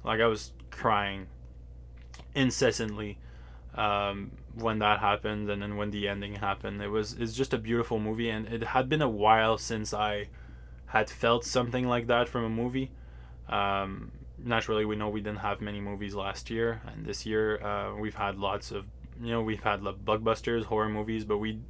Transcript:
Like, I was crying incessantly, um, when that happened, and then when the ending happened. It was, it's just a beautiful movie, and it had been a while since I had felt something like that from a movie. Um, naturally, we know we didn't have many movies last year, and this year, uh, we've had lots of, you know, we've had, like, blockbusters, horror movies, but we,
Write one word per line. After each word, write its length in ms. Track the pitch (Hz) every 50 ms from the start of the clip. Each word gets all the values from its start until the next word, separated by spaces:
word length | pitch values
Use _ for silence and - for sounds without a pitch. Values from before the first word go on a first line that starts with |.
| -
Like, 160 | 113 110 110
I 80 | 113 117
was 240 | 110 101 - - - - - -
crying 560 | - - - 120 110 104 101 98 98 98 95 92 - - - - - - - - - - - - - - - - - - - - -
incessantly, 800 | - 135 127 117 - 139 120 110 - 117 107 104 104 107 104 101 - - - - - - - - - - - -
um, 560 | - 110 104 101 101 101 101 98 101 101 - - - - - -
when 240 | 113 113 113 110 110
that 200 | 107 104 107 101
happened, 500 | 107 101 104 104 - 107 107 107 104 101
and 120 | 101 101
then 160 | 101 104 104 104
when 140 | 104 104
the 160 | 101 104 101 101
ending 280 | 101 101 101 101 101
happened. 460 | 101 107 98 98 - - 104 101 101
It 60 | 104 101
was, 260 | 104 110 107 104 113
it's 200 | - 120 113 110
just 200 | 120 135 - -
a 40 | 117
beautiful 420 | 110 110 117 117 117 - 120 110
movie, 300 | 107 107 110 110 117 117
and 180 | 110 110 110 107
it 160 | 117 113 117
had 260 | 110 - 131 131 127
been 120 | 151 156
a 80 | 151 127
while 480 | 110 104 101 107 113 110 110 110 113 104
since 360 | - - 117 110 107 104 -
I 360 | 104 107 107 104 104 104 - - - - - - - - - - - - -
had 220 | - 113 110 -
felt 360 | - - - 117 117 120 117
something 420 | - - 131 120 120 117 127 127 123
like 200 | 123 120 117 117
that 200 | 120 117 120 120
from 160 | - 127 117
a 60 | 113
movie. 420 | 110 113 120 123 123 131 131 131 - - - - - - - - - - - -
Um, 640 | - 104 101 98 98 98 98 98 98 98 107 - - - - - - - -
naturally, 400 | 120 120 113 110 - 110 107 107
we 120 | 107 107
know 140 | 104 107 107
we 120 | 104 110
didn't 180 | 101 107 107 104
have 220 | 101 104 101 98
many 180 | 107 104 104 104
movies 360 | 101 101 104 98 104 101 98
last 340 | 101 95 98 98 - - -
year, 320 | 113 113 117 117 113 113 - 113
and 180 | 107 104 107
this 200 | 110 107 - -
year, 380 | 110 107 110 110 107 107 - -
uh, 320 | 104 104 101 101 101 101
we've 200 | 104 107 107 104
had 220 | - 107 101 98 95
lots 340 | 98 98 101 101 - -
of, 140 | 101 101 101 - - - - - - -
you 100 | 120 117
know, 100 | 117 117
we've 220 | 113 110 107 101 -
had, 200 | 110 104 98 101
like, 200 | 98 98 101 98
blockbusters, 640 | 107 107 107 113 113 110 110 - - 117 117 107
horror 240 | - 113 107 107 110
movies, 340 | 107 107 107 110 113 110 107
but 140 | 104 107 104
we, 220 | 107 110 110 110 120 -